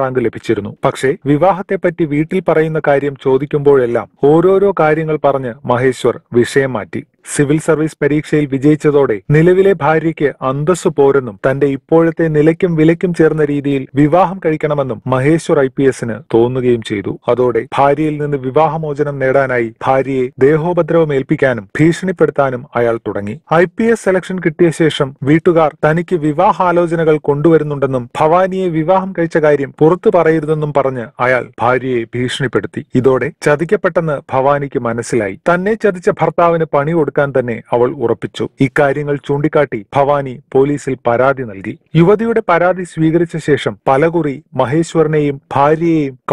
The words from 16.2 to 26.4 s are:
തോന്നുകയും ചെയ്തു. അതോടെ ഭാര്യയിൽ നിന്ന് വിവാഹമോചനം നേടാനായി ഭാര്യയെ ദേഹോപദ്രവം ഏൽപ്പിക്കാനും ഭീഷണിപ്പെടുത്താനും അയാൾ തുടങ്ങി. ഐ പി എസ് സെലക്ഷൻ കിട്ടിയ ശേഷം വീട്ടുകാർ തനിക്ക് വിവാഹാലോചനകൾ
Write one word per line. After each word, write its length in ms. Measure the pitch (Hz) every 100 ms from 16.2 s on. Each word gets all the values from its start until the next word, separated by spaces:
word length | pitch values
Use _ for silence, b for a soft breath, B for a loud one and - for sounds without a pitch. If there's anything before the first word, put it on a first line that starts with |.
| -
തോന്നുകയും 480 | 113 120 131 123 120 110
ചെയ്തു. 220 | 104 95 - -
അതോടെ 300 | 120 123 117 120 -
ഭാര്യയിൽ 380 | 139 143 156 151
നിന്ന് 160 | 147 143 127
വിവാഹമോചനം 680 | 131 156 156 156 143 147 143
നേടാനായി 440 | 131 135 131 123 117 113 -
ഭാര്യയെ 400 | 135 131 135 127 127 135
ദേഹോപദ്രവം 640 | 156 170 175 160 165 156 139
ഏൽപ്പിക്കാനും 480 | 131 156 135 117 95 -
ഭീഷണിപ്പെടുത്താനും 840 | 156 165 185 180 151 - 135 127 135 123
അയാൾ 160 | 117 113 110
തുടങ്ങി. 280 | 101 101 123 - 160
ഐ 40 | 180 -
പി 100 | 226
എസ് 120 | 226 -
സെലക്ഷൻ 320 | 185 - 185 175
കിട്ടിയ 240 | 151 170 -
ശേഷം 300 | 160 - 135 139 131
വീട്ടുകാർ 420 | 160 185 165 151 - 151
തനിക്ക് 300 | 160 170 175 151
വിവാഹാലോചനകൾ 880 | 147